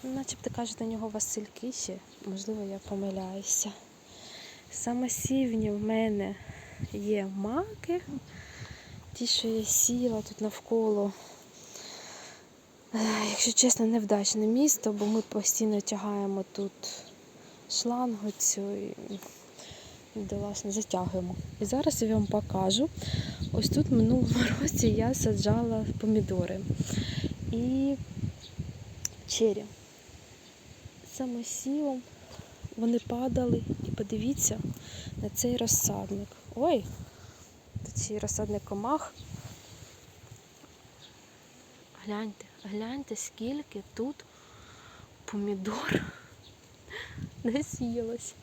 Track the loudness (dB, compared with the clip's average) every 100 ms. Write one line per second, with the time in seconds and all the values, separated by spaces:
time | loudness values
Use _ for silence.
0 | -4 -6 -6 -6 -6 -4 -6 -4 -4 -4
1 | -4 -4 -2 -4 -6 -8 -8 -6 -6 -8
2 | -12 -14 -8 -6 -4 -4 -4 -8 -6 -4
3 | -2 -4 -6 -6 -2 0 0 -6 -18 -20
4 | -20 -18 -16 -16 -16 -18 -14 -8 -2 0
5 | 0 0 2 2 4 2 2 0 2 2
6 | 4 2 0 -4 -10 -14 -14 -8 -6 -4
7 | 0 0 0 -2 -2 0 -2 -6 -2 -2
8 | -2 -10 -10 -16 -16 -14 -14 -14 -16 -18
9 | -16 -6 0 2 2 0 2 6 6 6
10 | 2 2 -2 -2 -2 -2 0 2 4 4
11 | 2 0 -14 -18 -20 -20 -18 -16 -14 -14
12 | -14 -14 -16 -18 -20 -20 -20 -20 -6 0
13 | 2 2 0 2 2 6 6 8 6 4
14 | 6 4 4 4 4 6 6 6 2 2
15 | 2 2 2 0 0 2 4 2 0 -2
16 | -2 -2 -2 -2 -4 -4 -6 -6 -12 -12
17 | -14 -20 -20 -20 -20 -20 -6 -2 0 0
18 | 0 0 -4 0 2 2 -2 -4 -6 -8
19 | -10 -10 -12 -18 -20 -18 -16 -16 -18 -20
20 | -12 -8 -4 -4 -4 -4 -4 -2 0 0
21 | 0 -2 -4 -6 -8 -4 0 4 4 4
22 | 4 4 4 2 2 2 4 4 2 0
23 | -2 -2 -2 -4 0 2 4 4 6 8
24 | 8 6 6 4 4 4 2 4 4 6
25 | 4 4 4 4 4 4 4 2 0 0
26 | 4 4 4 2 0 0 -2 -2 0 0
27 | 0 0 -2 -2 -2 0 2 4 2 2
28 | -4 -4 -4 -6 -14 -8 -8 -8 -14 -8
29 | -8 -8 -4 4 4 4 -4 -14 -20 -20
30 | -20 -20 -20 -20 -20 -20 -20 -18 -18 -18
31 | -18 -8 -6 -4 -6 -6 -2 0 0 -2
32 | -6 -18 -18 -16 -16 -12 -12 0 4 4
33 | 2 0 2 2 4 2 2 -4 -4 -4
34 | -2 0 0 2 0 0 -4 -6 -10 -12
35 | -10 -6 -6 0 0 2 2 2 2 0
36 | -4 -6 -6 -12 -14 0 4 4 2 -10
37 | -12 -14 -20 -20 -20 -20 -10 -8 -6 -4
38 | -2 -2 -2 -2 0 -2 -2 -4 0 0
39 | -2 -12 -14 -12 -12 -16 -18 -18 -18 -20
40 | -20 -20 -20 -20 -20 -20 -20 -20 -20 -20
41 | -20 -20 -20 -20 -20 -20 -20 -20 -20 -16
42 | -6 -4 -4 -8 -18 -16 -8 -6 -4 -6
43 | -6 -6 -8 -6 -4 -4 -6 -10 -12 -4
44 | -4 -4 -14 -20 -20 -20 -20 -20 -20 -20
45 | -20 -18 -6 -2 0 -2 -2 -2 2 2
46 | 0 -10 -20 -20 -20 -20 -20 -20 -14 -12
47 | -12 -8 -10 -4 0 0 -2 -4 -4 -2
48 | -4 -6 -10 -14